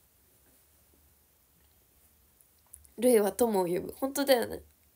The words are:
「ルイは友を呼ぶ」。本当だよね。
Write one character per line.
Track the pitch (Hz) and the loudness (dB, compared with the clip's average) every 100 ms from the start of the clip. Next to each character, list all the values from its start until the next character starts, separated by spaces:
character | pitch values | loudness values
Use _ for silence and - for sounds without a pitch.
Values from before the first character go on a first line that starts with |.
| _ _ _ _ _ _ _ _ _ _ _ _ _ _ _ _ _ _ _ _ _ _ _ _ _ _ _ - - - | _ _ _ _ _ _ _ _ _ _ _ _ _ _ _ _ _ _ _ _ _ _ _ _ _ _ _ -20 -20 -2
「ル | 247 | 4
イ | 226 | 4
は | 202 | 2
友 | - 233 196 | 0 0 0
を | 175 | -2
呼 | 180 | -4
ぶ」。 | - - | -6 -8
本 | 269 | -8
当 | 285 | -4
だ | 277 240 | 0 0
よ | 208 | 0
ね。 | - - _ _ | -10 -16 _ _